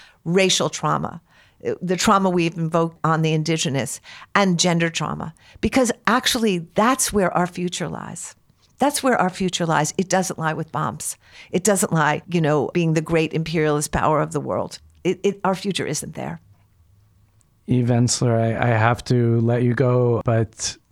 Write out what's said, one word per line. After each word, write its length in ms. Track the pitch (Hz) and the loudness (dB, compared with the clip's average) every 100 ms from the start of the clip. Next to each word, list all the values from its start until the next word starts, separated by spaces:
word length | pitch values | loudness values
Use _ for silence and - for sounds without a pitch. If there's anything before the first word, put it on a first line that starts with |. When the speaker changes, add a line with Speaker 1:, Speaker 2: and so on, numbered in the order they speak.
| - _ 160 | -20 _ -2
Speaker 1:
racial 440 | 180 185 180 151 | 2 2 2 -2
trauma, 520 | - 156 151 - - _ _ _ _ - - | -2 -2 -2 -4 -10 _ _ _ _ -8 -6
the 140 | 175 180 | -4 0
trauma 340 | - 196 190 | 4 4 4
we've 280 | 180 170 165 | 2 0 -2
invoked 420 | 160 170 165 165 | -2 0 0 -2
on 200 | 160 160 | -2 0
the 100 | 160 | 2
indigenous, 680 | 156 156 160 165 135 110 - - - - - | 0 0 -2 0 -2 -4 -8 -14 -20 -4 0
and 240 | 196 170 | 2 4
gender 320 | 180 170 165 | 2 2 0
trauma. 420 | 165 156 151 160 - - - | -2 -6 -6 -10 -14 -20 -6
Because 320 | 226 262 247 - - | 0 2 0 0 0
actually, 540 | 247 254 254 220 180 165 - | 0 0 0 0 -2 -2 0
that's 360 | 220 269 - | 2 2 0
where 240 | 208 180 - | 0 0 0
our 120 | 175 | -2
future 400 | 175 180 - 160 | -2 -6 -6 -8
lies. 480 | 57 50 - - - _ _ _ _ | -8 -12 -14 -16 -18 _ _ _ _
That's 260 | 277 285 | 0 2
where 160 | 269 240 | 0 2
our 100 | 185 | 0
future 360 | 180 185 - 165 | 0 -4 -2 0
lies. 280 | 151 151 - | 0 0 -2
It 100 | 190 | 0
doesn't 320 | 185 180 - | 0 -2 -4
lie 140 | 160 | -4
with 180 | 156 160 | -4 -6
bombs. 460 | - 151 143 - - _ - - | -4 -6 -6 -10 -12 _ -20 -4
It 140 | 180 180 | -2 0
doesn't 260 | 190 - | 0 2
lie, 300 | 165 151 147 - | 2 2 0 -2
you 100 | 175 | 0
know, 320 | 156 151 120 | 2 2 0
being 200 | 175 165 | 0 2
the 80 | 160 | 0
great 320 | 156 165 160 | 0 0 0
imperialist 580 | - 160 165 151 147 151 | -2 -4 0 0 0 -2
power 300 | - - 151 | 0 2 0
of 100 | 156 | 0
the 80 | 160 | -4
world. 400 | 131 95 95 - - _ | -4 -4 -4 -10 -20 _
It, 160 | 170 185 | -4 -2
it, 200 | 202 196 | -2 -2
our 100 | 180 | -4
future 320 | 185 202 175 127 | -4 -4 -4 -4
isn't 300 | 151 - 151 | -6 -8 -10
there. 240 | 131 165 _ _ _ _ _ _ _ _ _ _ _ _ - | -10 -10 _ _ _ _ _ _ _ _ _ _ _ _ -2
Speaker 2:
Eve 200 | 127 120 | 0 2
Ensler, 520 | 120 120 - 123 113 | 4 2 2 2 2
I, 300 | 113 113 120 | 2 0 0
I 80 | 113 | 2
have 260 | 110 120 | 2 0
to 380 | - 123 117 117 | 0 2 4 2
let 220 | 117 120 | 2 2
you 100 | 123 | 2
go, 480 | 120 127 123 123 117 | 2 2 4 2 2
but 540 | - 113 110 - - - _ | 2 2 0 -4 -10 -10 _